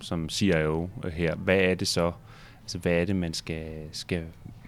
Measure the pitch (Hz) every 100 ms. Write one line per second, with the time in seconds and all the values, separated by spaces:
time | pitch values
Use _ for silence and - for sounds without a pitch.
0 | - 87 78 - 98 80 78 80 90 -
1 | 95 80 82 78 90 95 92 92 98 92
2 | 85 85 - - - - - 90 87 85
3 | 87 95 85 78 - 80 80 78 78 -
4 | - 87 82 - - -